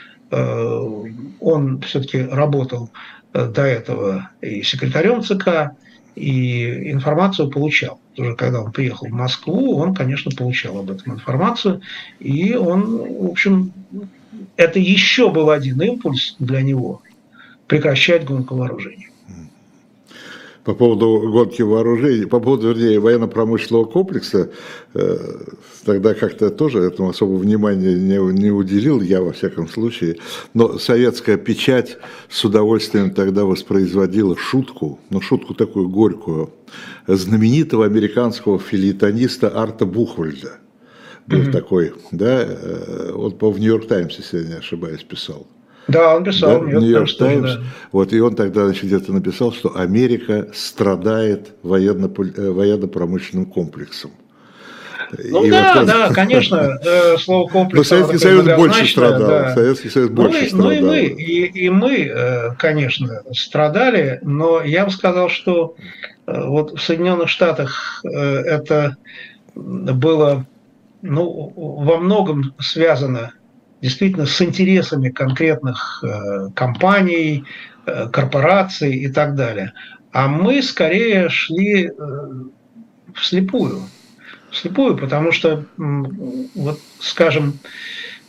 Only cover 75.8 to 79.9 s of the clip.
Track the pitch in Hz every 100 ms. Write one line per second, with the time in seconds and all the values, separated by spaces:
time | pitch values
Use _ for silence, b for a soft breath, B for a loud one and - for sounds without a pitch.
75.8 | - - 120 104 101 101 98 - 123 117
76.8 | 185 202 185 170 156 143 135 B B B
77.8 | - 104 113 - 131 143 156 196 190 -
78.8 | 143 131 139 143 147 139 117 104 95 B
79.8 | B